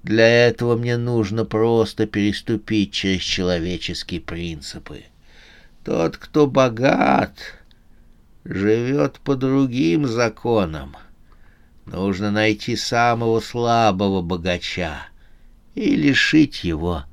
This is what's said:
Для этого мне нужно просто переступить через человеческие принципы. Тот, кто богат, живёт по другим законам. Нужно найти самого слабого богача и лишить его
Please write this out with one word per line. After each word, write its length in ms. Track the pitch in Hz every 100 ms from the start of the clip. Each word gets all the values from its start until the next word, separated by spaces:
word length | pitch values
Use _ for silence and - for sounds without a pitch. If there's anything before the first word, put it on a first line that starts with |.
Для 240 | - 110 113
этого 480 | 120 120 117 120 117
мне 220 | 120 120
нужно 480 | 120 120 104 110 110
просто 600 | 107 117 117 113 - 107
переступить 840 | 107 101 101 - 110 - 110 98
через 300 | - 98 92
человеческие 960 | - - 90 90 87 87 - 85 - -
принципы. 840 | - 85 87 78 - - - - - _ - - - - - - -
Тот, 320 | - 170 -
кто 300 | - 156 147
богат, 920 | 135 131 113 135 262 - - - - - - - - - - - - _ -
живёт 760 | - 95 101 113 120 143 143 -
по 160 | - 135
другим 680 | 131 135 135 123 165 165 139
законам. 920 | 113 117 - 120 113 87 78 69 - - - - - - _ - - -
Нужно 440 | 85 98 92 104
найти 460 | 104 110 104 - 110
самого 640 | - 120 120 117 117 113
слабого 840 | - 120 117 117 113 92 101 95
богача 840 | 85 90 90 87 - - 85 71 - - - - - - - -
и 200 | 214 -
лишить 680 | 147 131 - 156 143 - 90
его 400 | 78 87 80 -